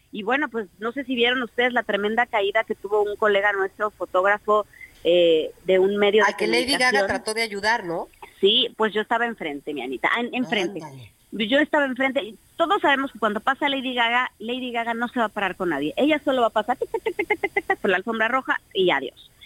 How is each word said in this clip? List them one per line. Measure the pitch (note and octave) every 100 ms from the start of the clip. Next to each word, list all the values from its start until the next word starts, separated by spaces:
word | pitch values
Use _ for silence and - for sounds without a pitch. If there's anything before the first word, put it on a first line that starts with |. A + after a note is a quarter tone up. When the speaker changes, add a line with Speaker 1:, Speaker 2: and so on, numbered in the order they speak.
| _
Speaker 1:
Y | G3+
bueno, | G3+ C4+ C#4+
pues | A3+ F#3+ -
no | A3+
sé | C4
si | B3+
vieron | B3 A#3 C4
ustedes | A#3 - B3
la | A#3+
tremenda | A3 G3+ G#3 A3+ A#3+
caída | A3 G3 A3
que | A3+
tuvo | G#3+ G3 G#3
un | G#3 G3+
colega | G#3+ G3 G#3
nuestro, | G3 F#3+ - G#3+
fotógrafo, | - F3 F#3 G3 G#3 - G#3+ G#3 - - -
eh, | E3 F3 E3+ D#3 - -
de | F3 F#3
un | F#3+ G#3
medio | G3+ G#3+
Speaker 2:
A | G#3
Speaker 1:
de | -
Speaker 2:
que | G3+
Lady | A#3+ B3+
Gaga | C4+ B3+
Speaker 1:
comunicación. | B3 G3
Speaker 2:
trató | G3 G#3+
de | A3
ayudar, | A3+ G3+ G#3 A#3
¿no? | F3+ E3+ A#3 _ - -
Speaker 1:
Sí, | G3 A#3+ A#3+ -
pues | G#3+
yo | G3+
estaba | G#3 A#3 A#3
enfrente, | A3 E3+ C#3+ -
mi | D3
Anita, | B2+ B2 D#3+ A3+
en-, | A#3+
enfrente. | B3 B3+ G#3+ F3+ E3+
Speaker 2:
Ándale. | D#3 C3+ G#2+ _ _
Speaker 1:
Yo | - G#3+ C4+
estaba | D4+ D4+
enfrente. | C#4 B3 C4+ C4
Y | G#3 G3 _ -
todos | E4 G4+
sabemos | D#4+ C4+ C4+
que | -
cuando | A3 G#3+
pasa | - C4+ C#4+
Lady | C4+ B3+
Gaga, | B3 A#3 B3 B3+ -
Lady | A3 B3+ B3+
Gaga | A#3 A#3
no | A#3 A#3+
se | B3
va | G#3+
a |
parar | G#3+ F#3+
con | - F3+
nadie. | C#3+ D3+ -
Ella | C#4+ D4
solo | D4 C4
va | A3
a |
pasar | A3 G#3+ B3+
tic, | F#4+
tic, | A4
tic, | - F4+
tic, | E4+
tic, | F4 G4
tic, | G4 -
tic, | F#4+
por | G3+
la | F3+
alfombra | A3+ A3 A3
roja | C4 C4+ C#4 _
y | - F3+
adiós. | C#3+ C3 - - _